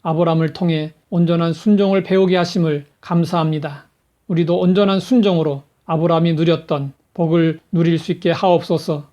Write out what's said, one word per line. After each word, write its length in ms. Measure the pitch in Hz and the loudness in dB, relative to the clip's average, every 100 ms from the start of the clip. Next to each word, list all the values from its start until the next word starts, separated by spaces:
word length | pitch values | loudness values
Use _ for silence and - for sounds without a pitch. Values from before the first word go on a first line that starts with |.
아브라함을 500 | 165 160 170 160 160 | -2 0 2 2 0
통해 400 | - 175 156 156 _ _ | -2 -2 -2 -4 _ _
온전한 420 | 175 170 170 165 | 0 2 2 0
순종을 500 | 165 214 202 196 196 | -2 0 2 2 0
배우게 340 | 180 190 190 180 | 0 2 2 2
하심을 500 | 175 185 165 147 143 _ | 0 0 0 -2 -8 _
감사합니다. 880 | - 175 165 175 156 156 151 143 _ _ _ _ - | -4 -2 0 -2 -2 -4 -8 -12 _ _ _ _ -4
우리도 300 | 170 170 180 | -2 0 2
온전한 420 | 180 185 202 196 | 2 2 2 0
순종으로 640 | 180 254 202 175 156 139 _ _ | 0 2 2 0 -2 -4 _ _
아브라함이 500 | - 160 170 165 170 | -6 -2 0 2 2
누렸던 580 | 156 165 160 - 151 139 - _ | 2 0 0 -2 -6 -6 -12 _
복을 460 | - 165 170 165 156 _ | -4 0 2 0 -2 _
누릴 260 | 170 170 165 | 0 0 0
수 140 | - | -4
있게 180 | 170 180 | -4 -2
하옵소서. 760 | 160 190 170 170 165 170 151 147 | 0 2 0 0 -4 -2 -8 -8